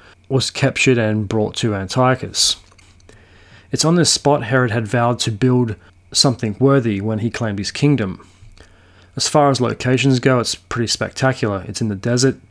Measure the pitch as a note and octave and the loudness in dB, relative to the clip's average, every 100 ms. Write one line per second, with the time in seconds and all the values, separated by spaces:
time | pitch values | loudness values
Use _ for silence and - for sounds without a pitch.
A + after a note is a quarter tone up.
0 | - - - C3+ - - C3+ - C3+ A#2+ | -20 -20 -4 -2 -2 -2 -2 2 2 4
1 | A2 G#2+ G2+ A2+ G#2+ - A#2 G2 F#2+ C3 | 2 0 -2 -2 -2 -2 -4 -2 -4 0
2 | B2+ B2+ F#2+ - - - - _ - - | 2 2 -4 -2 -2 -2 -10 _ -20 -20
3 | - - - - - - - B2+ D#3 F3 | -20 -20 -20 -20 -20 -20 -8 -2 0 2
4 | D3 - C#3+ C#3+ A2+ C3 B2 A#2 G#2+ B2 | 2 2 2 2 2 0 2 -2 -2 0
5 | A#2 A#2 - G2+ B2+ B2 A#2 G2 - _ | 0 0 -4 0 2 2 0 -4 -14 _
6 | _ - C#3+ A#2 A2 G#2 C3 C#3 A#2 G2+ | _ 0 0 0 -4 0 4 4 2 -2
7 | G#2+ G#2+ A2+ - A2+ G2+ F#2+ - D3 C3+ | -2 -2 -4 -4 -4 -4 -6 -2 0 2
8 | G2 - - _ - - - _ _ _ | -2 -8 -16 _ -20 -20 -20 _ _ _
9 | - - - D#3 C#3+ B2+ A#2 A2 B2+ B2+ | -14 -6 0 2 2 2 0 -2 0 2
10 | C3+ B2+ C3+ B2+ A2 - - A#2+ A2+ - | 2 2 2 2 0 -6 -8 -6 -4 -4
11 | G#2+ - C3 B2+ A2+ G2 G2 G2+ A2+ G2 | -6 -2 -2 0 -2 -4 -6 -6 -4 -4
12 | A#2+ A#2+ C3+ - - | -2 2 2 0 -12